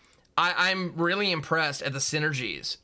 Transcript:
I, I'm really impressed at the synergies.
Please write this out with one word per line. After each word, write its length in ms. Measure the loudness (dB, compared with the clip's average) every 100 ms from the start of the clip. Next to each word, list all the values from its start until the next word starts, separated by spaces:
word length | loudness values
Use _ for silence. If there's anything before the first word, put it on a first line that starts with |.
| _ _ _ 0
I, 320 | 2 4 2
I'm 240 | 2 -2 0
really 340 | 0 2 0
impressed 520 | 0 0 0 0 -2
at 100 | -4
the 60 | -2
synergies. 800 | 0 0 0 -2 -4 -6 -8 -2